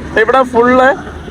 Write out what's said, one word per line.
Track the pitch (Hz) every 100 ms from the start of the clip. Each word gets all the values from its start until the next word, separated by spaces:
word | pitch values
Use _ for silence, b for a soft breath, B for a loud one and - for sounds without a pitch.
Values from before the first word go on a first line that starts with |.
| - 208
ഇവിടെ | 220 254
ഫുള്ള് | 254 240 240 254 262 - - - -